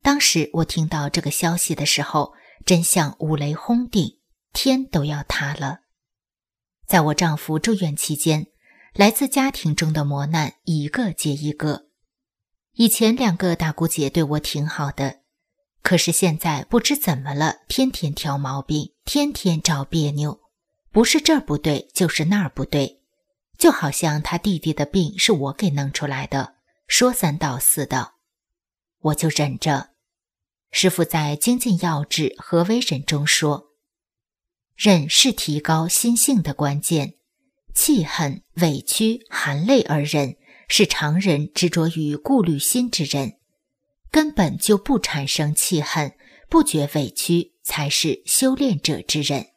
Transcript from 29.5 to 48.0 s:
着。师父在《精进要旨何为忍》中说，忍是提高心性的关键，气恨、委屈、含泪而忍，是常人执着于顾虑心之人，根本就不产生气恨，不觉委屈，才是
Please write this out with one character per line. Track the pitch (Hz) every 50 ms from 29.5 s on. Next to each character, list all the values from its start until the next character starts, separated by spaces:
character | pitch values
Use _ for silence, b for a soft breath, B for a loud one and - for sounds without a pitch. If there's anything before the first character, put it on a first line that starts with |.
| 127 107
着。 | - 160 147 131 - _ _ _ _ _ _ _ _ _ _ _ _ _ _ _ _ _
师 | - - - 185
父 | 175 - 170
在 | - - 165 151 147 147 147
《精 | - 226 247 254
进 | - 254 196 170
要 | - 175 160 143 147
旨 | - - - 156 131 - -
何 | - - - 170 175
为 | 190 220 240
忍》 | 240 - 156 131 143
中 | - 156 147 147
说， | 147 - - 160 151 147 143 - _ _ _ _ _ _ _ _ _ _ _ _ _ _ _ _ _ _ _ _ _ _
忍 | - - 208 196 170 143 156
是 | - - - 269
提 | 220 - - - 147 147
高 | 147 - 160 160 165 175
心 | - - - 233 233 226
性 | - - 277 214
的 | 165 - 170
关 | - 151 143 143 147
键， | - - 165 156 139 - - _ _ _ _ _ _ _ _ _ _ _ -
气 | - - - 302 226 160
恨、 | 143 - - 160 139 135 - _ _ _
委 | 175 175 160 143 135
屈、 | - - - - 220 220 226 247 - _
含 | - - - - 139 143 160
泪 | 214 277 254 -
而 | - 147 151
忍， | 143 151 - 151 143 135 - b b b b b b b
是 | - - 208
常 | - - - 156 147 151 180
人 | 196 202 160 143 151 - _
执 | - 180 175
着 | 165 175 160 165
于 | 165 165 156 147 147 147
顾 | - - 269 262
虑 | 196 170 156 139
心 | - - - 247 247 240
之 | - - 160
人， | 135 - 143 135 113 - _ _ _ _ _ _ _ _ _ _ _ _ _ _ -
根 | - 302 311 302
本 | 302 - 190 151 - 180
就 | - - 214 196
不 | - - 277 220
产 | - - - 147 139
生 | 139 - - 151 147 151
气 | - - - 180 156
恨， | 147 - - 170 147 139 b b b b b b b b
不 | - 330
觉 | 302 311 - 156 143 143 -
委 | 151 139 113
屈， | - - - - 170 170 165 - _ _ _
才 | - - - 147 143
是 | - -